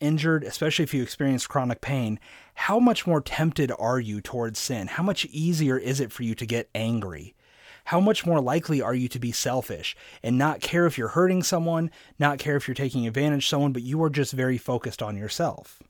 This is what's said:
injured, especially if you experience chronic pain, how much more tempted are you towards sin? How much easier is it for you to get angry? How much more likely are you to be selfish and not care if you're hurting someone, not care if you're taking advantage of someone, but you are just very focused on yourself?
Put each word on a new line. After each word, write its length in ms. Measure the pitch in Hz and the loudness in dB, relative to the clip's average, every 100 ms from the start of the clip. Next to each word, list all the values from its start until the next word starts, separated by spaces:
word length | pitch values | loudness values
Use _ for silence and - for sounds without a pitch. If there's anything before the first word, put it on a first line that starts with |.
injured, 440 | 147 156 160 160 | 0 2 4 2
especially 400 | 104 - 160 151 | 0 -2 0 0
if 100 | 151 | 0
you 80 | 139 | 0
experience 440 | 120 - 139 127 - | -2 0 0 2 0
chronic 360 | 143 127 117 | 0 0 -2
pain, 360 | - 135 113 110 - - - | -2 -2 -2 -4 -8 -20 -18
how 260 | - - 214 | -4 0 6
much 260 | 247 220 - | 6 4 2
more 140 | 160 | 0
tempted 500 | - - 160 147 135 - | 0 0 0 2 -2 0
are 220 | 113 127 | 0 0
you 220 | 110 104 | -2 -6
towards 360 | - 127 117 107 | -6 -4 -4 -4
sin? 280 | - 120 92 | -4 -4 -4
How 160 | - | -2
much 240 | 185 190 - | 0 0 -4
easier 500 | 147 165 165 147 131 | -2 0 2 2 2
is 240 | 110 135 | 0 -2
it 100 | 120 | -2
for 120 | - | -4
you 120 | 117 113 | -4 -4
to 100 | 113 | -2
get 240 | 117 - | -4 -4
angry? 600 | - 113 117 98 80 82 - _ _ - - - | -4 -2 -2 -2 -8 -16 -20 _ _ -20 -16 -2
How 140 | 170 | 2
much 240 | 196 214 | 4 2
more 160 | 170 165 | 2 2
likely 400 | 127 156 165 147 | 2 0 0 0
are 140 | 113 | 0
you 140 | 127 123 | 0 -2
to 100 | 123 | -2
be 140 | 120 | -4
selfish 640 | 113 135 127 - 87 - - - - | -2 -2 -2 -4 -8 -8 -10 -16 -10
and 160 | 117 127 | 0 2
not 220 | 147 151 | 2 0
care 260 | - 170 170 | -2 2 2
if 100 | - | 2
you're 120 | 113 | -2
hurting 340 | 160 185 185 | 2 4 4
someone, 480 | - 180 170 165 165 - - - | 2 0 0 0 -2 -6 -16 0
not 200 | 147 139 | 0 0
care 180 | 151 143 | 0 0
if 120 | - | -2
you're 60 | |
taking 320 | 127 139 131 117 | -2 -2 0 -2
advantage 380 | 120 151 143 | 0 2 2
of 40 | 135 | 2
someone, 240 | 143 143 | 2 2
but 100 | 127 | 0
you 200 | 120 156 | -2 0
are 80 | 160 | 2
just 220 | 143 135 | 2 0
very 260 | 131 127 123 | 0 0 0
focused 440 | - 123 120 - | 0 -2 -4 -6
on 140 | 107 101 | -6 -6
yourself? 680 | 104 - 165 - - - - | -6 -2 -2 -4 -12 -20 -20